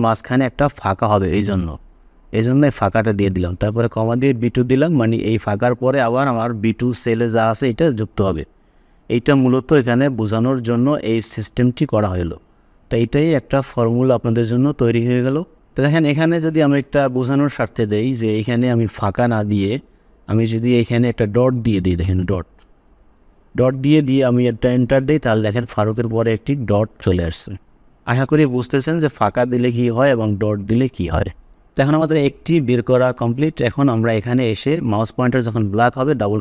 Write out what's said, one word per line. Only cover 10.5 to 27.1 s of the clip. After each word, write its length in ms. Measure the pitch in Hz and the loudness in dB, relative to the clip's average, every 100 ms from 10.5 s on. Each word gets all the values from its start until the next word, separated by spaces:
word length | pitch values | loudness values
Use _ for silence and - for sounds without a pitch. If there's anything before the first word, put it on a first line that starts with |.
| 131 113 | -2 -2
জন্য 180 | 120 131 151 107 | 0 0 0 -2
এই 60 | 113 - | -2 -4
সিস্টেমটি 500 | - 104 - 123 - 151 | -8 -6 0 0 0 -2
করা 160 | 107 104 | 0 0
হলো। 220 | 92 82 - _ _ _ _ - | -2 -4 -8 _ _ _ _ -4
তো 40 | 117 | -2
এইটাই 260 | 117 143 160 143 | 0 0 2 0
একটা 180 | - 139 127 | 0 -4 -2
ফর্মুলা 420 | - 117 120 127 117 | -2 0 2 2 2
আপনাদের 260 | 120 113 113 | 0 0 0
জন্য 140 | 120 139 143 | 0 0 0
তৈরি 200 | 120 117 120 | 0 0 0
হয়ে 140 | 123 127 | 0 0
গেল। 120 | 143 185 _ _ | -2 -6 _ _
তো 40 | - | -2
দেখেন 200 | 143 165 151 | 0 2 2
এখানে 240 | 147 165 170 160 | 2 0 0 0
যদি 120 | 156 143 | 2 2
আমরা 120 | 143 | 2
একটা 160 | 135 143 139 127 | 0 0 0 0
বোঝানোর 340 | 127 139 143 - | 0 0 0 -2
স্বার্থে 280 | 117 - 107 | -6 -4 -2
দেই 160 | 104 127 123 | 0 -2 -2
যে 80 | 113 107 | -2 -2
এখানে 260 | 107 117 127 | -2 0 0
আমি 120 | 117 110 - | 0 -2 -2
ফাঁকা 260 | 104 - 123 | -4 0 0
না 60 | 110 104 | 0 0
দিয়ে 180 | 104 98 127 - _ _ _ - | 0 0 -4 -8 _ _ _ -4
আমি 120 | 107 113 | 0 0
যদি 180 | 113 123 120 | 0 2 2
এখানে 260 | 113 120 123 | 2 0 0
একটা 140 | - 104 113 | 0 0 0
ডট 160 | 127 127 113 | 0 0 0
দিয়ে 140 | 98 | 0
দিই, 120 | 92 85 | 0 0
দেখেন 180 | 92 92 92 | 0 -2 -2
ডট, 160 | 92 - _ _ _ _ _ _ _ _ _ _ - | -4 -8 _ _ _ _ _ _ _ _ _ _ 0
ডট 160 | 127 135 | 0 2
দিয়ে 160 | 139 156 135 | 2 4 4
দিয়ে 140 | 135 127 | 2 2
আমি 120 | 123 123 | 2 0
একটা 160 | 113 127 123 | 0 0 2
এন্টার 260 | 120 135 135 | 2 2 2
দিই, 100 | 151 | 0
তাহলে 180 | 123 110 107 | 0 0 0
দেখেন 180 | 113 117 | -2 -4
ফারুকের 360 | - 107 110 117 | -2 -2 -2 -2
পরে 160 | 113 113 110 | 0 0 -2
একটি 160 | - 143 104 | -2 -4 0
ডট 180 | 101 110 - | 0 0 -2
চলে 180 | - | -2